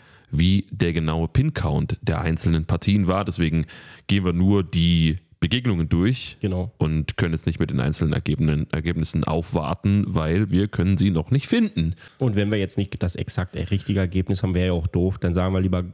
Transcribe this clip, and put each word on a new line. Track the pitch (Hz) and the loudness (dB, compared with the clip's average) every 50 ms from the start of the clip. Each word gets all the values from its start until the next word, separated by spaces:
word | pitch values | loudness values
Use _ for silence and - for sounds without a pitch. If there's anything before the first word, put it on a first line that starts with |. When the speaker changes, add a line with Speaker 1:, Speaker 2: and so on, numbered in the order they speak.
| - - - - _ - | -20 -20 -20 -20 _ -4
Speaker 1:
wie | - 73 82 92 95 98 - - | 0 2 4 4 4 2 0 -2
der | - 104 87 87 82 | -2 -2 0 0 0
genaue | 85 78 78 78 82 82 | 0 -2 -2 0 -2 -2
Pin-Count | 80 - - 139 156 - - - 73 71 73 76 - - - | 0 2 2 0 0 0 -2 -2 0 0 0 -2 -2 -6 -4
der | - - 80 82 | -2 -2 -2 0
einzelnen | 85 82 82 82 - 85 82 80 80 | 0 0 -2 0 0 0 0 0 0
Partien | - 85 82 - 98 101 104 95 | 0 -2 0 2 2 2 2 2
war. | 87 92 98 101 | 2 0 0 -2
Deswegen | - 85 - 85 80 80 80 76 - - - - - - - _ | -2 -2 0 0 0 0 0 -2 -4 -8 -18 -20 -20 -20 -12 _
gehen | - 95 98 90 | 0 0 2 2
wir | 90 82 | 2 2
nur | 87 92 98 101 101 87 | 2 4 4 4 2 2
die | 80 - 85 82 85 85 82 80 80 78 90 - _ _ _ | 0 0 2 4 4 4 4 4 2 0 -2 -6 _ _ _
Begegnungen | - - 120 127 123 123 98 82 82 78 | -2 0 0 0 0 0 0 0 0 2
durch | - 85 90 113 131 - - - - - | 2 2 2 2 0 -2 -6 -12 -8 -6
Speaker 2:
Genau. | - 98 92 90 92 110 - | -4 -4 -2 -4 -6 -6 -4
Speaker 1:
und | - - 78 78 78 73 - - | -2 -2 0 0 -2 -2 -4 -2
können | - - 85 82 | -2 -2 0 0
jetzt | 78 - | -2 -2
nicht | - 82 - | -2 -2 -2
mit | - - | -2 -2
den | 64 65 | 0 0
einzelnen | 64 71 78 - 85 78 - | 0 0 0 0 0 0 0
Ergebnen-, | 76 - - 73 69 80 76 76 76 78 - | -2 -2 -2 -2 0 0 0 0 0 -2 -4
Ergebnissen | - 78 76 85 90 80 78 - - 85 - | -4 -4 -2 -2 -2 -2 -2 -2 -2 -2 -2
aufwarten, | - 78 85 85 - - 85 76 67 87 - - 101 101 104 98 | -2 -2 -4 -2 -2 -2 -2 -2 -2 -4 -2 0 2 2 2 2
weil | - 92 82 78 78 85 98 107 95 | 0 0 -2 0 0 0 0 0 2
wir | 87 92 101 | 2 0 0
können | 104 - - 85 92 95 | 0 0 0 0 2 2
sie | - - 101 | 2 2 2
noch | 87 78 - - | 2 0 0 0
nicht | 123 143 - | -2 -2 0
finden. | - 226 240 226 202 - - 80 82 92 - - - - | 0 2 2 2 2 0 -2 -2 -2 -4 -6 -12 -20 -8
Speaker 2:
Und | - 135 123 104 | -4 -2 0 0
wenn | 104 101 104 | 0 0 0
wir | 110 | 0
jetzt | 104 95 92 - | 0 -2 -2 -2
nicht | - 98 - - - | -4 -4 -4 -4 -4
das | - 92 - | -4 -4 -4
exakt | - - - - - 90 - - | -6 -8 -6 -4 -4 -4 -4 -4
richtige | - 87 - 101 98 - - 101 95 | -8 -4 -2 -4 -2 -2 -2 -2 0
Ergebnis | 92 87 92 92 90 - 98 92 - | 0 0 0 -2 -2 -2 -2 -2 -2
haben, | 92 87 | 0 0
wäre | 90 90 | 0 0
ja | 92 87 | 0 0
auch | 85 82 | 0 -2
doof, | 85 - 87 90 95 98 - | -2 0 0 0 0 -2 -2
dann | - 87 85 | -2 -2 0
sagen | 92 90 92 95 | 0 0 0 0
wir | 92 | 0
lieber | 92 92 92 90 90 90 | 0 0 0 -2 -4 -6